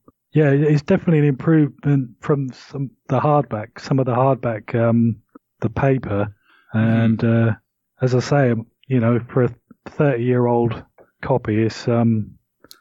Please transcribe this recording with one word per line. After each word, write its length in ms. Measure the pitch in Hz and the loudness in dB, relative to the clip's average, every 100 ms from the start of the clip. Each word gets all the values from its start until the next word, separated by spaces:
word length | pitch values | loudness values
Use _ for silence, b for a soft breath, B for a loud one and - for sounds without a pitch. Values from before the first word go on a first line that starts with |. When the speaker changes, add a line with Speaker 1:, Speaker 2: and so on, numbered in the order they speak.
| _ _ _ | _ _ _
Speaker 1:
yeah, 180 | 151 151 | 0 2
it, 120 | 139 | 2
it's 200 | 151 151 | 2 0
definitely 360 | - 190 - 160 | 0 0 2 2
an 40 | |
improvement 840 | 147 135 - 160 147 - 143 143 127 - | 2 0 0 2 2 -2 -2 -2 -2 -8
from 300 | - 147 135 | -4 -2 -4
some, 360 | - - 139 135 - - | -10 -14 -10 -10 -12 -6
the 120 | 131 | -2
hardback, 600 | 151 147 139 107 107 - | 2 0 0 -6 -10 -14
some 180 | - 139 | -4 -2
of 60 | 127 | 0
the 80 | |
hardback, 600 | 120 131 127 120 110 - | 2 2 0 -2 -6 -4
um, 420 | 120 117 117 117 110 _ - _ _ | 0 2 2 2 -2 _ -20 _ _
the 100 | 110 | -6
paper. 640 | - 139 135 - 101 104 b b b b | -2 0 0 -2 -4 -4 b b b b
Speaker 2:
Mm-hmm. 40 | 110 110 113 | -2 0 2
Speaker 1:
And, 200 | 113 110 | 2 0
uh, 280 | 117 117 113 107 _ _ _ _ | 2 2 0 -2 _ _ _ _
as 120 | 127 | -2
I 40 | 123 | 0
say, 320 | 120 143 131 | 0 2 2
um, 160 | 113 113 _ - | 0 -6 _ -4
you 120 | 131 | 0
know, 180 | 113 120 117 | 2 0 -2
for 120 | - | 0
a 100 | 120 120 _ _ - | -2 -2 _ _ -10
thirty-year-old 920 | - 147 123 123 123 120 120 117 113 - _ _ _ | -2 0 0 0 2 2 2 0 -4 -12 _ _ _
copy, 400 | - 127 - 107 | -4 -4 -2 0
it's, 260 | 113 - - | -2 -2 -2
um, 440 | 117 117 110 101 - _ _ _ B | 0 2 0 -4 -12 _ _ _ B